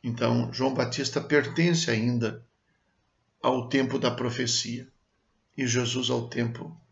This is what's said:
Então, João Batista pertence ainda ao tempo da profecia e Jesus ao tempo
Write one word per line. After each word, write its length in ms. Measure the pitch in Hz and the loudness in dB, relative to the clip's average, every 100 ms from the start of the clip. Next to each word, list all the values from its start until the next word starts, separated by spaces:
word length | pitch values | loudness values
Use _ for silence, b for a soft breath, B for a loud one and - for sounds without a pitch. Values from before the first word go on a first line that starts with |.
Então, 500 | 123 117 117 120 117 | -6 0 2 2 0
João 220 | 120 135 | 0 -2
Batista 460 | 135 117 - 135 143 | 0 -2 -2 -2 -4
pertence 680 | - 147 123 - 170 165 - | 2 2 4 2 4 4 2
ainda 540 | 113 117 120 113 - - _ _ _ _ _ _ _ _ _ | 2 2 2 0 -4 -16 _ _ _ _ _ _ _ _ _
ao 260 | 123 131 120 | 0 0 0
tempo 300 | 135 127 131 | 0 2 0
da 120 | 123 | 0
profecia 800 | 120 123 117 123 - - 120 120 _ _ _ _ _ _ - | 0 -4 -2 -2 -2 -2 -8 -12 _ _ _ _ _ _ -4
e 100 | 127 | 0
Jesus 440 | 117 120 123 127 | 0 0 -2 0
ao 180 | 123 117 | -2 -2
tempo 500 | - 117 117 - - _ | -2 -2 -4 -12 -16 _